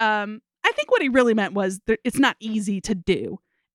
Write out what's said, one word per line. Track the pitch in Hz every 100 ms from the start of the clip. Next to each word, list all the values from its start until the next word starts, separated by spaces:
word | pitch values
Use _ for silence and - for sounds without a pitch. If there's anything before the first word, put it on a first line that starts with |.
um, | 220 214 208 214 _ _
I | 427
think | 466 587
what | 494
he | 285
really | 254 240
meant | 220 196
was | 196 190 190 -
there, | 220
it's | 247 247
not | 262 -
easy | 220 220 196 196
to | -
do. | 196 165 165 110 190 _ _ _